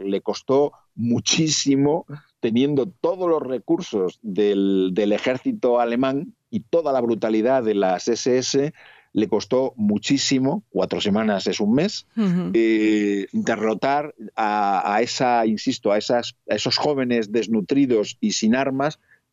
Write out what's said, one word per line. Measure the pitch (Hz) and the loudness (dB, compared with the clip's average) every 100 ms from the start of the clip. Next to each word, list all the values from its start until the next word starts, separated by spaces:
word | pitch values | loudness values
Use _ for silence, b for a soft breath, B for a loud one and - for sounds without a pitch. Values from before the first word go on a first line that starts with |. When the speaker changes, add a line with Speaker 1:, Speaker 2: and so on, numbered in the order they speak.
Speaker 1:
Le | 98 98 | -4 -4
costó | - 101 - 131 147 b b - | -4 -6 0 2 2 b b -6
muchísimo, | 117 120 - - 160 147 139 139 143 147 - 143 B _ | -2 -2 0 0 0 0 0 2 2 0 -4 -16 B _
teniendo | 120 113 139 143 113 | -2 2 2 0 -2
todos | - 160 185 180 | -2 -4 -2 0
los | 160 | 0
recursos | 127 127 - 165 180 107 92 - | -2 -6 -2 -2 -2 -2 -2 -4
del, | 110 92 104 98 98 95 95 | -8 0 2 4 2 2 2
del | 92 104 | 2 0
ejército | 104 - 131 135 110 127 120 | 0 0 -2 -4 -2 2 2
alemán | 120 120 135 135 160 - - | 2 0 0 -2 -6 -14 -10
y | - | -10
toda | - 170 151 | -2 -2 0
la | 135 | 0
brutalidad | 120 110 113 110 110 131 | 0 0 0 2 2 2
de | 110 101 | 2 2
las | 95 90 - | 2 0 -2
S | 113 - 123 | -2 0 0
S, | 123 135 143 - B B B | 0 0 -2 -4 B B B
le | - 104 | -2 0
costó | 104 - 127 131 - | -2 0 0 0 0
muchísimo, | 104 104 - 139 - 135 131 196 - | 0 0 0 0 0 0 0 -2 -4
cuatro | 95 92 90 | -4 -2 -2
semanas | 101 101 110 98 104 | 0 0 0 0 -2
es | 87 | -2
un | 104 | 0
mes, | 123 190 - - - | 2 0 -4 -10 -2
Speaker 2:
Ujú. | 202 175 175 | 0 0 0
Speaker 1:
eh, | 113 113 110 107 107 104 101 98 | 2 2 2 2 2 0 -2 -4
derrotar | 110 110 107 110 110 135 143 147 - 107 - | -4 -2 -2 -2 -2 0 -2 -4 -12 -12 -4
a, | 107 104 101 95 104 104 | -2 0 0 0 0 0
a | |
esa, | 120 - 127 123 113 | 0 0 0 2 2
insisto, | 107 - 120 104 | 0 -2 -2 0
a | 104 | 0
esas, | - 120 117 - - | 0 -2 -2 -10 -6
a | |
esos | 139 - - | -4 -2 -2
jóvenes | 151 139 127 120 104 | 0 0 0 0 0
desnutridos | 113 101 113 95 139 139 113 101 - | -2 0 0 2 2 4 2 0 -2
y | 110 | -2
sin | - 107 127 | 0 2 2
armas | 139 135 143 - b b _ | 0 -2 -4 -4 b b _